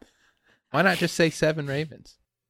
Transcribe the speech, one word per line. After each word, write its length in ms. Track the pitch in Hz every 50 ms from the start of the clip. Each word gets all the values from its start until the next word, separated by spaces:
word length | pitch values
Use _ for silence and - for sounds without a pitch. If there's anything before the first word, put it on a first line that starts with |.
| - _ _ _ _ _ _ _ _ _ _ _ _ _
Why 120 | - 139 175
not 160 | 190 180 156
just 160 | 175 160 -
say 160 | - 170 160
seven 360 | - - 160 156 156 160 143
ravens? 500 | 143 135 143 156 151 123 - - - - _ _ _ _ _ _ _